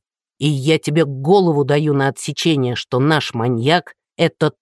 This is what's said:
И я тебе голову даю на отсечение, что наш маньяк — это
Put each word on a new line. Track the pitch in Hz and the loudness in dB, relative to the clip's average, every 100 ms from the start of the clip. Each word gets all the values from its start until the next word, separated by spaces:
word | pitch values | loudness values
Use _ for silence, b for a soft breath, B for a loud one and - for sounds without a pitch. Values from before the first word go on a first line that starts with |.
| _ _ _ - | _ _ _ -4
И | 143 | -2
я | 139 135 160 | -2 0 0
тебе | - 156 | 0 0
голову | 151 135 139 202 175 147 139 | 0 -2 2 2 4 0 0
даю | 147 151 | 0 0
на | 139 135 | 0 0
отсечение, | 131 - 143 165 147 127 120 | -4 -8 -4 0 0 0 -4
что | - 127 | -4 0
наш | 143 156 - | 2 0 -2
маньяк — | 120 117 117 127 175 - - _ - | -4 -2 0 0 0 -2 -20 _ -2
это | 165 - 156 - | -2 0 -4 -4